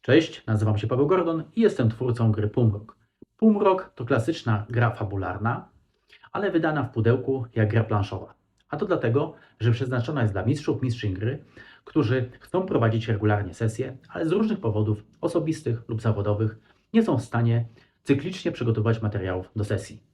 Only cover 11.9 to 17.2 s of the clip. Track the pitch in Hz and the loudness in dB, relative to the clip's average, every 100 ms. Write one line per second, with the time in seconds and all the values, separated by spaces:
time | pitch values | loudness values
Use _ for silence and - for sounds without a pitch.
11.9 | 160 117 131 120 - - 185 185 - 117 | 0 2 0 -2 -10 -6 -4 0 2 2
12.9 | 113 113 104 107 104 92 87 113 - 131 | 2 0 0 2 0 -2 -4 -4 -2 -8
13.9 | - _ 175 160 190 214 214 117 104 107 | -8 _ -6 -2 0 0 0 -2 0 0
14.9 | 104 - _ - 170 156 156 - 117 - | -2 -6 _ -2 -2 -2 -4 -2 -4 -4
15.9 | 110 113 104 104 104 110 - _ _ _ | -4 -2 0 0 0 0 -4 _ _ _
16.9 | 226 220 135 | 2 2 0